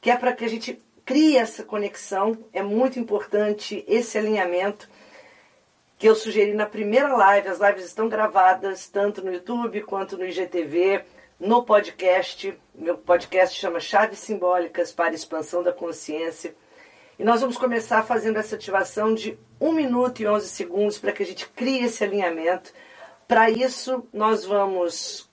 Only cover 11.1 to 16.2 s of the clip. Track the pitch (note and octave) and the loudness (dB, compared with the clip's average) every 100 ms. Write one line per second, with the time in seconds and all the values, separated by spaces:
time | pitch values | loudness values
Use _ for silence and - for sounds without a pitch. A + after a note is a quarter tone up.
11.1 | - - _ F3+ A#3+ A#3+ G#3 G3 - F#3 | -20 -20 _ 2 2 4 2 2 -2 2
12.1 | F#3 F3+ - G3 - _ - E3 F3 - | 2 2 -6 -10 -10 _ -10 -6 -6 2
13.1 | F3 - F#3 F#3 - G3 E3+ - G3+ G#3+ | 0 2 2 2 2 -4 -4 0 2 0
14.1 | G3 - G#3 F3+ F3+ E3+ - E3 - E3+ | -2 -8 -2 0 0 0 -2 -4 -2 -2
15.1 | D#3+ - D#3 D#3 F3 F3+ F3 E3+ D#3+ - | -2 -8 -8 -4 -2 -2 -2 -8 -10 -8
16.1 | D3+ | -6